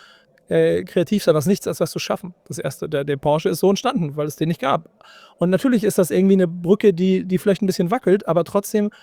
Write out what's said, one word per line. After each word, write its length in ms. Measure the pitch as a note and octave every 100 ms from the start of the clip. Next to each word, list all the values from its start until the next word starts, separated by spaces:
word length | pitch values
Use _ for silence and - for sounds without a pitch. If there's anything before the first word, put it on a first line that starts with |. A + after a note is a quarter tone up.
| - _ _ _ -
äh, 360 | E3+ E3 F3
kreativ 400 | F#3 F#3 E3+ G#3
sein, 120 | - D#3
aus 100 | D3
nichts 220 | G3+ G3
etwas 240 | E3 E3+
zu 80 | -
schaffen. 340 | - F#3+ F3 - -
Das 100 | C3
erste, 320 | D3 - -
der, 140 | D3
der 140 | D3 C#3
Porsche 320 | D3 D3+ F#3+
ist 100 | E3+
so 100 | F#3
entstanden, 460 | G3+ B3 A#3 D3+ D3+
weil 100 | D3+
es 100 | -
den 120 | D#3+
nicht 140 | E3
gab. 280 | - - - _ - - - -
Und 140 | F3
natürlich 320 | F#3 C4+ A#3
ist 160 | G#3 G3+
das 100 | E3+
irgendwie 240 | F#3 F#3+
eine 140 | G3 F3
Brücke, 440 | F3 E3+ G#3 G#3
die, 340 | E3+ F#3 F#3+ F#3
die 120 | F3+
vielleicht 240 | G3+ F#3
ein 60 | F#3+
bisschen 240 | - F3
wackelt, 360 | A#3+ F3 G3+ -
aber 160 | E3+
trotzdem 460 | E3 G3+ - G#3+ G#3 -